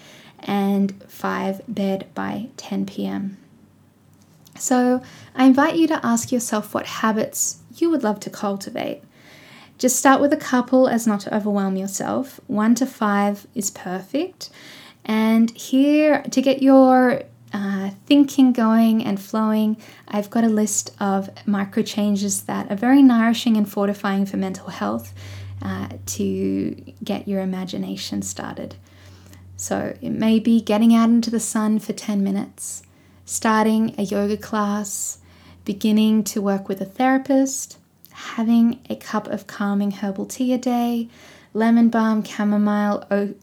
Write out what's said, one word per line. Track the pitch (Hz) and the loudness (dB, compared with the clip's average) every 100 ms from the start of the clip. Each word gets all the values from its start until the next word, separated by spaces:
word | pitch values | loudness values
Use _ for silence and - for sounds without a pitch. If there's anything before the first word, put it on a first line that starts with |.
| - - - - | -20 -20 -20 -16
and | - 202 196 202 196 196 - | -6 -2 0 0 0 -4 -18
five, | - 190 190 190 190 - | -10 -6 -4 -4 -6 -8
bed | 214 196 190 - | -4 -2 -4 -6
by | - 196 208 240 - | -8 -8 -8 -10 -14
ten | - 196 196 | -10 -6 -6
P | - 196 | -6 -8
M. | 196 196 - _ _ _ _ _ _ _ _ _ _ _ - | -6 -8 -12 _ _ _ _ _ _ _ _ _ _ _ -12
So | - 247 247 254 - - - | 0 2 2 0 -4 -18 -12
I | - 262 | 4 6
invite | 262 311 330 | 6 4 2
you | 320 | 2
to | 320 233 | 2 0
ask | 233 - | 0 0
yourself | 247 - 214 208 - | -4 -2 -4 -4 -6
what | - | -8
habits | - 220 214 - - - - - - | -2 0 0 -2 -4 -6 -8 -18 -4
you | 339 | 0
would | 311 | 0
love | 208 202 | -2 -4
to | 190 | -8
cultivate. | - 208 196 - - - - - _ - - - - - - | -8 -6 -6 -8 -8 -8 -10 -14 _ -20 -20 -20 -20 -20 -4
Just | 247 - | -2 2
start | 277 269 | 4 4
with | 285 | 4
a | 302 | 0
couple | - 254 240 262 262 | 0 -2 2 4 4
as | 233 226 | 2 0
not | 202 | -2
to | - 220 | -2 -4
overwhelm | 208 202 196 190 | -2 -2 -2 -4
yourself. | 190 196 - 220 262 - - | -6 -6 -4 -4 -6 -12 -6
One | 208 220 233 | 0 2 2
to | 262 | 0
five | - 208 202 202 202 - - | -2 0 2 0 -2 -8 -8
is | 196 | -8
perfect. | - 185 185 185 269 370 - - - - - - - | -8 -8 -10 -6 -6 -6 -8 -20 -20 -20 -20 -20 -14
And | - 220 220 226 226 | -4 0 2 4 2
here, | - - 262 285 302 302 294 - | 0 -2 2 4 4 4 2 0
to | - | 0
get | 269 262 | 2 2
your, | 269 269 262 254 254 - - - - | 6 8 8 8 4 2 -4 -18 -12
uh, | 202 196 196 196 - - | -8 -4 -4 -6 -8 4
thinking | 285 277 - 262 | 4 6 4 4
going | 240 220 226 226 220 | 4 4 4 4 2
and | 214 196 | 0 -4
flowing, | - 220 220 214 214 214 - - - | -4 -2 0 2 0 -2 -8 -20 -8
I've | 208 202 | -6 -2
got | 233 | 0
a | 226 | 2
list | 214 214 - - - | 2 0 -2 -6 -4
of | 202 196 190 - - | -2 -2 -4 -8 -4
micro | 202 196 - | -2 -2 -4
changes | 214 - 208 202 202 196 | -4 -2 0 0 -2 -4
that | - 196 - | -6 -8 -6
are | 202 | -2
very | 240 277 | 4 8
nourishing | 269 233 226 233 247 214 | 8 6 4 2 2 2
and | 202 | 0
fortifying | - 202 202 202 196 196 | -2 -2 -2 -2 -2 -2
for | 196 | -4
mental | 190 185 - | -6 -8 -12
health, | - 202 233 - - - - - - | -8 -6 -6 -10 -16 -16 -16 -16 -10
uh, | 196 190 - - - | -8 -8 -10 -12 -10
to | - 202 190 196 98 - - - - | -6 -4 -2 -2 -2 -4 -6 -14 -12
get | - 202 202 | -8 -6 -4
your | 196 | -4
imagination | 190 185 185 196 185 196 - 101 | -4 -6 -8 -8 -8 -8 -8 -8
started. | - - 57 - - - - - - - - - - - | -8 -10 -10 -12 -14 -16 -20 -20 -20 -20 -20 -20 -20 -16
So | - 196 - - | -6 -6 -6 -8
it | - | -8
may | - 220 220 | -2 2 2
be | 226 226 | 4 2
getting | 220 208 233 | 2 2 6
out | 226 226 | 6 6
into | 233 226 | 4 2
the | 226 | -2
sun | - 226 214 214 | -2 -2 0 0
for | - | -2
ten | 214 - 208 | -8 -4 -2
minutes, | 196 196 - - - - - _ _ _ - | 0 -2 -6 -10 -14 -14 -18 _ _ _ -10
starting | - 226 220 220 220 226 - | -4 0 2 2 2 0 -2
a | |
yoga | 196 202 202 208 | -4 -2 -2 -4
class, | - 214 202 208 208 - - - - - - - - | -4 -4 -2 -4 -6 -8 -10 -12 -18 -20 -20 -12 -8
beginning | 196 220 214 220 220 208 | -4 0 2 4 2 0
to | 220 | -4
work | 196 196 196 | -2 -2 -4
with | 196 | -8
a | 196 | -8
therapist, | - 262 269 269 269 269 - - - _ _ _ | -2 2 2 2 2 2 -2 -10 -16 _ _ _
having | - - - 226 233 233 233 - | -18 -12 -4 2 4 4 2 -6
a | 220 | -10
cup | - 214 208 | -6 -6 -4
of | 208 - | -8 -10
calming | - 202 202 202 | -6 -2 0 -2
herbal | 196 202 196 202 | -4 -6 -6 -8
tea | - 254 | -4 -2
a | 254 | -2
day. | 254 240 240 240 233 - - - _ | 0 0 0 -2 -6 -12 -20 -20 _
Lemon | 214 226 233 233 | 0 4 6 4
balm, | 226 220 214 | 4 2 0
chamomile, | 208 - 208 208 208 208 208 202 - | -2 -2 0 2 2 2 0 -2 -2
o-, | 202 202 - | -2 -2 -4